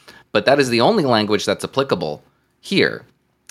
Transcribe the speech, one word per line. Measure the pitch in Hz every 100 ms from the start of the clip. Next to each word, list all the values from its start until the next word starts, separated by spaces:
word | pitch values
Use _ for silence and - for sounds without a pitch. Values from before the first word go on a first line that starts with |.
| - - _
But | 110 110
that | 143
is | 127
the | 117
only | 123 220
language | 135 110 104 101
that's | - 95
applicable | - 131 135 90 78 73 _ _ _ _
here. | - 190 76 57 - _ _ _ -